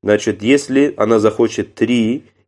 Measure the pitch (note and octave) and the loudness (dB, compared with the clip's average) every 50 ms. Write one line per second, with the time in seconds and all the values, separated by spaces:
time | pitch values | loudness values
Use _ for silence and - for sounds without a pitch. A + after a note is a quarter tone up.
0 | - G#2 G#2 G#2 - A#2 G2+ F#2 G#2 A2+ C3+ C#3+ C#3 - C3+ C#3 C#3+ D3 - - | 0 0 0 0 0 -4 -6 -4 0 0 0 0 0 -2 0 0 0 0 0 -4
1 | G#2+ G#2+ A#2 A2 G#2 A2 G#2+ - A#2+ A2+ - - G2+ - _ - A2+ A2 B2 A#2+ | -2 0 0 2 2 0 0 2 -2 -2 -2 -6 -10 -10 _ -4 -2 0 0 0
2 | A2+ A2 A#2+ D3 - _ _ _ _ | 0 -2 -4 -6 -10 _ _ _ _